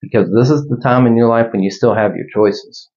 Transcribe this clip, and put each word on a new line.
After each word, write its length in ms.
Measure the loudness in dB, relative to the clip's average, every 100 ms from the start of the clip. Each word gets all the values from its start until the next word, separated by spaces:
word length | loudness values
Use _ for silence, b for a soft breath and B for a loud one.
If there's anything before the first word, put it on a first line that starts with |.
because 280 | -4 -2 0
this 180 | 0 2
is 160 | 0 -2
the 100 | -4
time 240 | 0 2 2
in 100 | 2
your 120 | 2
life 240 | 2 0
when 100 | -2
you 80 | -4
still 240 | 0 0
have 220 | 2 0 -2
your 100 | -8
choices 560 | 0 0 0 -10 -20 -20